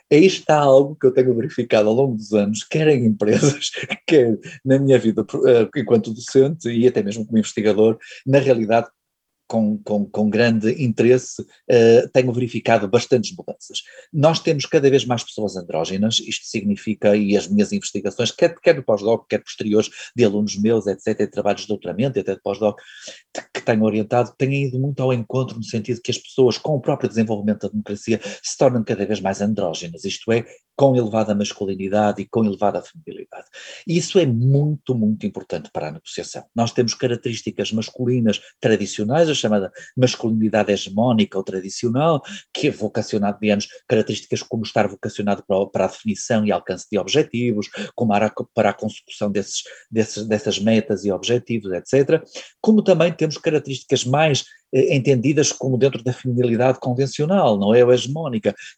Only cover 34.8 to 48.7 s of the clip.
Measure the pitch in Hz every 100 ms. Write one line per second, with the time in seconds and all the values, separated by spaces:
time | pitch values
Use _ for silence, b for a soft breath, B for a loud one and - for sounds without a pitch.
34.8 | - 117 107 107 101 - - 85 76 82
35.8 | 76 80 - - 80 - - 113 117 -
36.8 | 117 - 127 117 120 110 110 - 104 110
37.8 | - - 123 123 113 - B _ 120 104
38.8 | 98 - 107 151 160 139 113 104 92 B
39.8 | B 127 123 - 117 110 110 107 104 98
40.8 | 95 98 123 113 98 95 95 95 95 -
41.8 | 120 123 160 143 B 202 _ - 147 101
42.8 | 104 113 - 107 101 101 107 104 - B
43.8 | - 110 - 107 - 110 - 117 101 113
44.8 | 101 98 104 - 101 98 - 95 98 98
45.8 | 95 - 110 92 - 110 104 90 - 90
46.8 | - 101 92 143 - 117 120 104 - B
47.8 | 104 - 117 101 107 - - 117 101